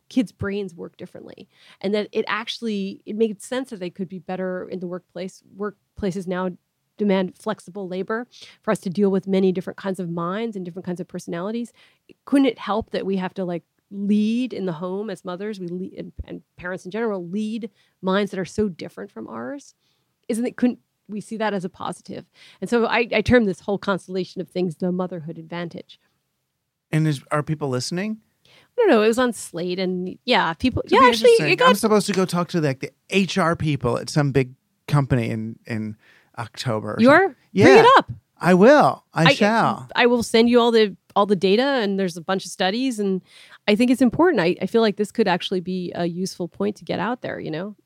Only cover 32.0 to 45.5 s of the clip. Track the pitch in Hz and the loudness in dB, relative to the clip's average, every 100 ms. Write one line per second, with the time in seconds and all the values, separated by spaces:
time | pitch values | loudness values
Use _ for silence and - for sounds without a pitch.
32 | 202 196 185 175 175 175 151 135 - _ | 2 0 0 0 -2 0 0 -2 -8 _
33 | - 190 190 190 165 165 156 139 120 120 | -2 0 2 2 0 0 0 0 0 -2
34 | - 160 143 135 127 131 _ _ - 147 | -2 0 2 2 0 -4 _ _ 0 0
35 | 131 131 113 113 110 113 - 113 107 110 | 2 0 0 -4 -8 -10 -8 -8 -8 -10
36 | _ _ _ - 113 - 131 110 107 107 | _ _ _ -14 -14 -8 -4 -4 -4 2
37 | 233 311 381 254 _ 185 285 440 453 523 | 6 6 4 -2 _ 4 8 10 10 6
38 | - - _ - 160 180 214 294 160 113 | 4 -6 _ -2 4 8 8 8 6 2
39 | _ - 214 277 208 226 156 110 127 - | _ 2 4 4 2 4 2 0 -4 2
40 | 240 240 220 226 233 240 233 226 214 180 | 4 4 2 4 6 6 6 4 2 -2
41 | _ - 202 196 190 208 269 277 202 196 | _ 0 2 2 4 2 2 0 0 0
42 | 190 170 160 190 - - 190 220 262 214 | -2 -4 -4 -4 -4 -2 -2 0 -2 -2
43 | 202 190 - - - - - 208 247 262 | -2 -2 -6 -20 -20 -6 0 2 4 4
44 | 254 - 349 269 170 - 190 233 226 190 | 2 4 2 2 0 0 0 2 2 0
45 | 214 - 196 180 - | -4 0 0 0 -2